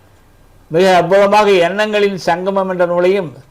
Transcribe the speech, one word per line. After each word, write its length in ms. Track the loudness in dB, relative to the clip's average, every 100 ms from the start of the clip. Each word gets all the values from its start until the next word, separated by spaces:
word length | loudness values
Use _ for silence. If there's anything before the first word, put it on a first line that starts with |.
| _ _ _ _ _ _ _
மிக 300 | 0 2 2
அற்புதமாக 540 | 2 2 2 2 2
எண்ணங்களின் 680 | 2 0 -2 -2 0 -2 -2
சங்கமம் 520 | -4 -4 -4 -4 -4
என்ற 180 | -2 -2
நூலையும், 460 | 0 0 0 -4 -14 -20